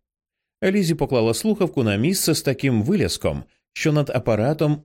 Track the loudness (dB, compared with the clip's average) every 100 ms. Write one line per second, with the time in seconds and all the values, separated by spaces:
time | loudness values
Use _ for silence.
0 | _ _ _ _ _ _ 0 2 0 0
1 | 0 2 2 0 -2 0 0 0 0 2
2 | 0 0 0 0 -2 -2 0 0 2 0
3 | 0 -2 -4 -4 -10 _ _ -4 0 2
4 | 0 -2 0 0 0 0 0 -2